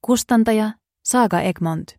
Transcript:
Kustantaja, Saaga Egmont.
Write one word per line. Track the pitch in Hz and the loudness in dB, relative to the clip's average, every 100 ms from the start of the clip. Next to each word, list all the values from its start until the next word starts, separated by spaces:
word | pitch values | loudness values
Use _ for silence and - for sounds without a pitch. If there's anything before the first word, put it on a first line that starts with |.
Kustantaja, | - 247 - 233 226 214 214 - _ _ - | 0 -2 2 2 2 0 -2 -6 _ _ -2
Saaga | 254 226 175 | 0 2 0
Egmont. | 185 180 165 160 165 | -2 -4 -4 -6 -10